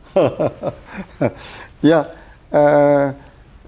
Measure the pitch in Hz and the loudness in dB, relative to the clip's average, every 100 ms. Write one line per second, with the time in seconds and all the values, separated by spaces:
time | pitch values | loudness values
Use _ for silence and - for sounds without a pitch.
0 | - - - - 143 - - - - - | -6 0 0 0 -6 -6 -10 -10 -14 -16
1 | 185 - 131 - - - - - 143 165 | -14 -6 -6 -6 -18 -20 -20 -2 2 2
2 | 139 - - - - 151 147 147 143 143 | 0 -10 -20 -20 -4 0 2 4 2 2
3 | 139 135 - - - - | 0 -6 -18 -20 -20 -20